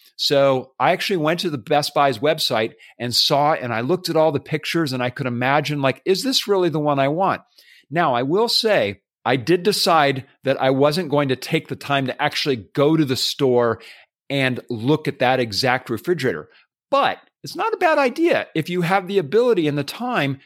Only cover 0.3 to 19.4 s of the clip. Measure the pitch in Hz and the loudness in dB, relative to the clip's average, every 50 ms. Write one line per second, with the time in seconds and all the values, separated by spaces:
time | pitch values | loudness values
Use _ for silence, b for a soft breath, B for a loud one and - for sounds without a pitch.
0.3 | 147 139 139 139 131 127 127 - _ - 127 156 180 185 - - 202 170 151 156 | 2 4 4 4 2 0 -2 -6 _ 0 0 0 2 0 -2 -2 -2 0 0 0
1.3 | 175 170 - 175 147 123 98 - 147 143 139 - - 156 143 139 123 107 127 147 | 0 -2 -2 -4 -6 -6 -4 -2 0 0 0 0 0 0 2 2 0 0 0 0
2.3 | 160 151 - - 127 110 113 117 - B B B B - 117 123 113 - - - | 0 0 -2 -2 -2 -2 -2 -2 -6 B B B B -10 -8 -4 -2 0 0 2
3.3 | 151 139 143 147 160 - 120 120 113 113 123 135 180 180 175 165 160 160 156 160 | 2 2 2 2 0 0 -2 -4 -4 -4 -2 -2 -2 -2 -2 -2 0 2 2 2
4.3 | 143 135 - - 156 151 - - - 170 160 135 131 127 123 123 - - 135 127 | 2 -2 -4 -6 -6 -6 -6 -4 -2 -2 -2 -2 -2 -2 -4 -4 -4 -4 -4 -4
5.3 | 120 120 123 131 143 156 143 135 147 147 135 131 131 - - 170 190 170 - 262 | -2 -2 0 2 2 2 0 0 -2 0 0 0 0 0 -2 -2 0 0 0 -2
6.3 | 262 - - 208 202 190 180 170 147 156 147 147 143 139 135 139 151 170 196 139 | -2 -2 0 0 2 2 2 2 0 0 0 0 0 2 0 0 0 0 0 0
7.3 | 107 - - b b b b b b b b b 135 170 170 147 123 120 131 135 | 0 -2 -4 b b b b b b b b b -2 0 0 2 2 0 0 0
8.3 | 170 208 233 226 - - - 220 202 151 107 101 98 - _ _ _ _ - 117 | 0 0 0 0 0 0 0 2 2 2 2 0 -2 -6 _ _ _ _ -2 0
9.3 | 131 135 110 156 175 180 175 208 190 - - 196 170 160 143 139 135 131 b b | 0 0 2 0 0 2 2 0 0 0 2 2 4 4 4 2 0 -2 b b
10.3 | b b - 135 139 - 131 131 139 131 139 151 147 180 180 135 143 143 147 131 | b b -2 -2 0 2 2 2 4 4 4 2 2 0 -2 0 0 0 0 0
11.3 | 131 - - - 160 156 160 - 127 92 - - 143 139 135 123 - - 143 147 | -2 -4 -4 -4 -4 -4 -4 -6 -10 -10 -4 -2 -2 0 0 -2 -2 -2 -2 -2
12.3 | - - - 156 131 110 95 - - 143 139 151 160 160 156 127 131 - - - | -2 -2 -2 -2 -2 -2 -4 -4 0 2 2 4 4 4 2 0 0 -2 -4 -4
13.3 | - - 143 127 123 123 120 117 110 B B B B B B B _ _ _ - | -2 0 2 2 4 4 4 2 0 B B B B B B B _ _ _ -6
14.3 | 139 139 135 127 123 113 - - 120 107 113 135 156 151 - - - - 127 123 | -2 -2 0 0 -2 -4 -6 -8 -8 -4 0 0 0 0 0 -4 -2 0 2 2
15.3 | 131 127 123 110 98 98 131 127 127 131 - - 117 107 - 175 180 147 131 120 | 2 2 0 -2 -2 -2 0 0 0 0 -2 -4 -6 -4 -2 -2 -2 0 0 -2
16.3 | 85 76 73 b b b b b _ _ _ _ 277 277 254 - 92 - - _ | -2 -4 -8 b b b b b _ _ _ _ 0 0 2 0 -2 -4 -10 _
17.3 | _ _ - - - 339 - 453 453 392 370 320 311 294 277 247 - 320 330 349 | _ _ -18 -12 -8 -6 -4 -4 -2 0 0 2 2 2 2 0 0 0 0 2
18.3 | 208 104 - - - 160 151 - 175 180 170 160 190 202 180 180 202 196 160 135 | 2 0 -2 -2 -4 -4 -4 -2 -2 -2 0 2 0 0 0 0 -2 -2 0 2
19.3 | 180 220 | 2 2